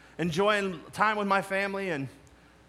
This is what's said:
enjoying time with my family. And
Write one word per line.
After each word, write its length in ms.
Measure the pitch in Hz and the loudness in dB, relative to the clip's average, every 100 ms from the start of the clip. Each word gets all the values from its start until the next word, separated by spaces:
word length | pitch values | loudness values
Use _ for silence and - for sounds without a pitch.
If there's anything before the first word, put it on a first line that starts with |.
| - - | -18 -4
enjoying 640 | 170 156 202 208 196 165 - | -2 2 4 4 0 -4 -10
time 260 | - 214 208 | 0 2 2
with 100 | 202 | 2
my 140 | 196 | 2
family. 480 | 190 190 202 196 190 | 2 -2 -2 -4 -4
And 200 | 147 135 - - - - - | -4 -6 -10 -20 -20 -20 -20